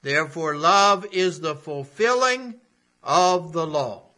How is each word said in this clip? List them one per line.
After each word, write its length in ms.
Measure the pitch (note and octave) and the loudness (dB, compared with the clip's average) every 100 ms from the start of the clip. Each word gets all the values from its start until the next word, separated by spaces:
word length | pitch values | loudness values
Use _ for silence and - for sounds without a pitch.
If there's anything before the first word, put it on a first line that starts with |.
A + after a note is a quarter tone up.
Therefore, 540 | C#3 D3 D#3 E3 D#3+ D3 | 0 -2 -2 -4 -6 0
love 520 | D#3+ G3 G3+ G3 G3+ | 4 6 6 2 -2
is 260 | F3+ F#3 D#3 | -2 -2 -2
the 160 | D#3+ C#3+ | -6 -8
fulfilling 1040 | - C#3+ C#3 - A3+ B3 B3+ B3+ B3 A3+ _ _ _ _ | -8 -10 -10 -2 0 2 0 -2 -8 -18 _ _ _ _
of 520 | - D#3 F3+ F3+ E3+ | 0 2 4 2 -2
the 120 | E3 D#3+ | -6 -4
law 460 | D3+ B2+ F#2+ _ | -4 -4 -8 _